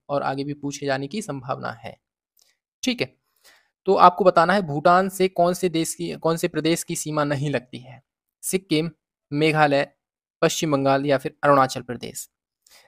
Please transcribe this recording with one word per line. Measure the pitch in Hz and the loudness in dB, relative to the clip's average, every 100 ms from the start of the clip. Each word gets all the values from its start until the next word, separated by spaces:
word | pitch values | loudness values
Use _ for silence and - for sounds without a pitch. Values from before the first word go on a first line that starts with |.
| - | -6
और | 143 | -4
आगे | 139 139 | -4 -4
भी | 143 | -6
पूछे | 143 143 139 143 | -6 -8 -6 -4
जाने | 135 139 | -4 -6
की | 208 | -8
संभावना | - 139 123 135 123 | -8 -10 -8 -8 -8
है, | 117 110 - _ _ _ _ _ _ _ _ | -12 -16 -20 _ _ _ _ _ _ _ _
ठीक | - 247 | -4 -4
है। | - _ _ _ _ _ _ _ - | -4 _ _ _ _ _ _ _ 0
तो | 190 | 6
आपको | 180 180 | 6 6
बताना | 185 175 165 | 4 4 4
है | 202 | 2
भूटान | 170 143 175 180 190 | 0 0 4 4 2
से | - 185 | 0 -2
कौन | - 175 | 0 0
से | 180 185 | 0 -2
देश | 160 160 | -2 -4
की, | - 165 | -6 -10
कौन | 160 160 165 | -6 -4 -2
से | 170 | -4
प्रदेश | 156 156 165 | -2 -2 -2
की | - 170 | -4 -8
सीमा | 151 151 | -6 -2
नहीं | 143 139 147 | -2 -2 -2
लगती | 131 - 123 | -4 -6 -18
है, | 131 131 _ _ _ _ | -18 -20 _ _ _ _
सिक्किम, | - - - 151 165 - _ _ - | -6 -4 0 -2 -2 -8 _ _ -8
मेघालय, | 143 156 156 147 139 - _ _ _ _ - | 0 2 4 4 2 -2 _ _ _ _ -2
पश्चिम | 165 - 165 | -2 0 -2
बंगाल | 139 135 135 143 | 0 2 0 2
या | 131 | -2
फिर | 151 - | -2 -2
अरुणाचल | 147 143 127 127 | 4 4 4 -2
प्रदेश। | 120 120 113 - - _ _ _ _ _ | -10 -12 -12 -14 -16 _ _ _ _ _